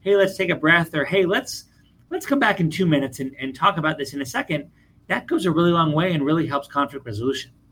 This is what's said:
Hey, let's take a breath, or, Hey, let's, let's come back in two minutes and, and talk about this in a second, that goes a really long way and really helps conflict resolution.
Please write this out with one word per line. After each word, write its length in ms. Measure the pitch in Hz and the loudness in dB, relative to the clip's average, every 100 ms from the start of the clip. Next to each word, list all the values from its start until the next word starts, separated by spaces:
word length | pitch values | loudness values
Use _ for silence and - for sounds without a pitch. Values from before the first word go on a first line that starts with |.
Hey, 160 | 190 202 | 4 4
let's 200 | 190 - | 4 2
take 140 | 185 | -2
a 40 | |
breath, 400 | 160 156 170 165 | 0 4 4 2
or, 100 | 156 | -2
Hey, 220 | 139 190 180 | 0 2 2
let's, 380 | 220 254 - - _ _ _ _ | 0 -4 -12 -14 _ _ _ _
let's 160 | 359 - | -8 -2
come 120 | 277 | 0
back 220 | 226 196 | 2 2
in 100 | 165 | 0
two 160 | 160 185 | 0 2
minutes 340 | 147 135 - | 2 0 -6
and, 140 | 131 - | -10 -8
and 160 | 135 | -10
talk 240 | 131 151 160 | 0 0 2
about 200 | 156 151 | -2 -2
this 160 | 135 | -6
in 80 | 139 | -8
a 40 | 139 | -6
second, 440 | 254 277 151 - _ _ _ _ | -6 -4 -6 -6 _ _ _ _
that 180 | 190 - | -6 -2
goes 200 | 339 185 | -2 0
a 40 | |
really 220 | 156 175 | 2 4
long 200 | 170 160 | 4 2
way 200 | 151 185 | 2 0
and 120 | 165 | 0
really 220 | 139 160 139 | 0 0 0
helps 220 | 139 - | -4 -4
conflict 360 | 143 143 139 | -4 -4 -6
resolution. 460 | 120 104 123 135 - _ _ | -10 -4 -2 -4 -6 _ _